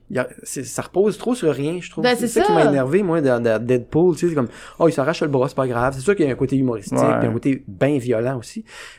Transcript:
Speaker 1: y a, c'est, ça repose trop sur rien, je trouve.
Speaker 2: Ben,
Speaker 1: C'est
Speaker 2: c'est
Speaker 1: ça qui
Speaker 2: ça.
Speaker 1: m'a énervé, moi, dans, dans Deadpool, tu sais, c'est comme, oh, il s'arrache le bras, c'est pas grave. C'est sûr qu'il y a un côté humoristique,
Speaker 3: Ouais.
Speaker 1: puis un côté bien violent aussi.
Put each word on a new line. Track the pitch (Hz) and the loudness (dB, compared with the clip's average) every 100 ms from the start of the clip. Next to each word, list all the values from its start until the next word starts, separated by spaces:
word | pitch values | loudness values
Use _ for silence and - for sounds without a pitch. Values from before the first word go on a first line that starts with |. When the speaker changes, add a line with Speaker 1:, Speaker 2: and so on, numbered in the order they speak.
| - | -8
Speaker 1:
y | 131 | -6
a, | 127 - | -6 -8
c'est, | - - | -14 -10
ça | 120 - | -10 -8
repose | 120 180 208 - | -4 0 0 0
trop | - 247 | -4 0
sur | 160 | 0
rien, | 135 143 180 | 0 -2 -6
je | 170 | -10
trouve. | - 240 | -2 0
Speaker 2:
Ben, | 247 | 0
Speaker 1:
C'est | 240 | 0
Speaker 2:
c'est | - | 0
Speaker 1:
ça | 381 | 2
qui | |
Speaker 2:
ça. | 170 | 4
Speaker 1:
m'a | 156 | 4
énervé, | 139 131 175 | 4 2 2
moi, | 196 165 | 2 2
dans, | 139 120 | 2 2
dans | 117 110 | 2 0
Deadpool, | 120 127 117 151 185 175 | 2 0 0 2 2 2
tu | |
sais, | 175 | 0
c'est | 151 | 0
comme, | 120 - - - | -2 -6 -14 0
oh, | 170 | 2
il | |
s'arrache | 160 160 165 | 2 0 0
le | 160 | 0
bras, | 139 127 | 0 0
c'est | - | 0
pas | 131 | -2
grave. | 120 127 | 0 0
C'est | 135 | -2
sûr | 131 202 | 0 2
qu'il | 147 | 2
y | |
a | |
un | 120 | 0
côté | 131 135 | 0 0
humoristique, | 131 110 - 131 | 0 -2 -4 0
Speaker 3:
Ouais. | 123 117 | 2 2
Speaker 1:
puis | 117 | 0
un | |
côté | 113 139 135 - | 0 -2 -2 -4
bien | 95 135 147 | -2 0 0
violent | 120 113 120 131 | 0 -2 -2 -4
aussi. | 110 - 220 - - | -8 -14 -16 -18 -20